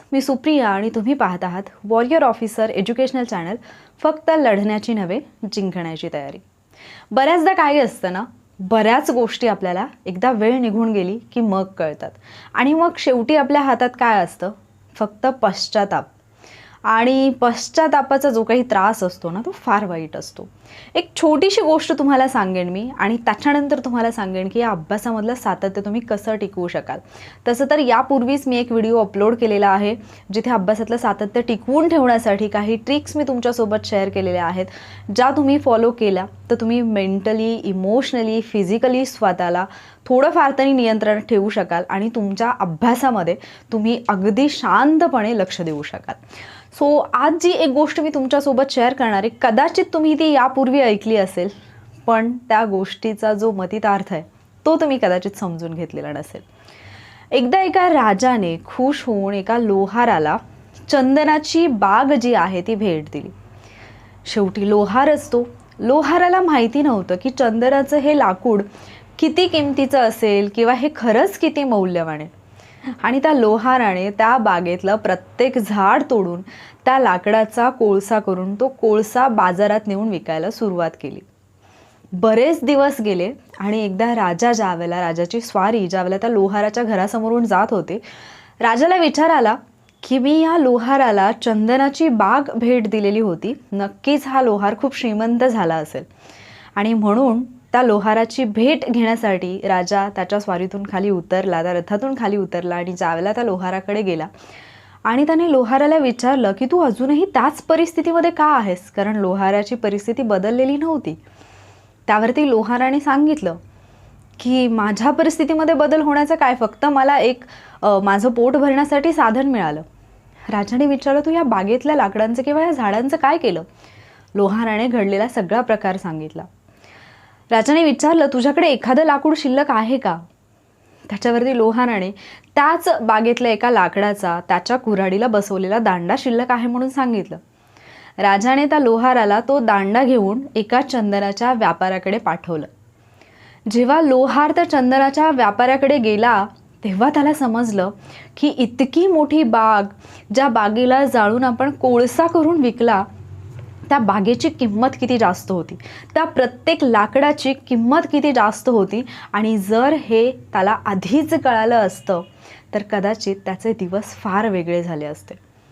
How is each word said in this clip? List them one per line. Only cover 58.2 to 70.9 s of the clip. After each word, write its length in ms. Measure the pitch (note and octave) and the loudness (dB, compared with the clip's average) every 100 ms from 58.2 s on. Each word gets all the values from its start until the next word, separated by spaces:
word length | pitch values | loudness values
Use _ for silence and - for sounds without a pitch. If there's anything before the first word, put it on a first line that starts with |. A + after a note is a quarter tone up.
| B3+ A#3+ F3 E3 | 2 0 0 -4
खुश 400 | - - B3+ D4 - | -8 -2 -2 -2 -4
होऊन 280 | G#3 G3 | -4 -4
एका 240 | G3+ F#3+ A#3 | -4 -2 -2
लोहाराला 800 | A3+ G3 G3 A3 A#3+ F3 D3+ E3 - - - - - | 0 0 0 0 2 2 0 -2 -6 -20 -20 -20 -2
चंदनाची 800 | C#4+ C4 C#4 D4+ D4+ D4+ E4 E4+ | 2 4 2 2 0 0 0 0
बाग 460 | A3+ G3 G#3+ C#4 | 2 2 2 4
जी 220 | C#4+ A#3+ | 2 2
आहे, 280 | A3 F3+ F#3 | 2 0 -2
ती 120 | F3 | -4
भेट 300 | G#3+ G#3 D#3+ D3+ | -2 -2 -2 -6
दिली. 160 | D3 - - - - - - - - - - - | -12 -14 -16 -20 -20 -20 -20 -20 -20 -20 -20 -8
शेवटी 420 | A3 G3 G#3 G3+ | -2 -2 -2 0
लोहार 420 | G#3 G3+ A#3 D4 | 2 2 2 2
असतो, 380 | D4 - A#3+ A#3+ - - - | 2 0 -2 -2 -8 -20 -4
लोहाराला 640 | G#3+ C#4+ C#4+ F4 F4+ F#4 | 2 2 4 2 4 4
माहिती 420 | F4+ D4 A3+ C#4 | 2 2 2 2
नव्हतं 320 | D4 G#3+ F3+ F3+ | 0 0 -2 -4
की 80 | C4 | -4
चंदनाचं 640 | B3+ A#3+ A3 B3 C#4 C#4 D4 | 0 0 2 2 2 2 0
हे 220 | C#4 D4 | 2 2
लाकूड 440 | G#3 F#3 - G#3 G3+ - - - - - | 2 0 0 0 -2 -10 -20 -20 -20 -2
किती 300 | D#4+ D#4 F4+ | 0 2 0
किमतीचं 500 | E4 C#4+ C#4 C4+ C#4 | 0 -2 0 0 2
असेल 500 | A3+ A3 A3 G3+ G3+ | 2 0 0 2 0
किंवा 180 | G#3+ A#3 | 0 0
हे 160 | B3 D4 | 2 -2